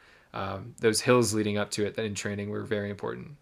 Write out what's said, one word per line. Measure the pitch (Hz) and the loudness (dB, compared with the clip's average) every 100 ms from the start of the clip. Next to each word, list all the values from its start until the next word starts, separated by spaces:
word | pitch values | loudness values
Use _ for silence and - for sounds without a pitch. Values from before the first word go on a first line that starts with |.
| _ _ _ | _ _ _
um, | 110 98 98 113 - | -8 -6 -6 -10 0
those | 117 107 | 2 4
hills | - 123 110 | 6 6 6
leading | 107 107 104 | 2 0 0
up | 104 | -2
to | - 101 | -2 -2
it | 95 | -2
that | 110 | -6
in | |
training | 101 104 101 101 | -4 -6 -4 -6
were | 104 | -6
very | 104 104 101 | -4 -4 -4
important. | 101 113 120 127 147 | -6 -6 -8 -12 -18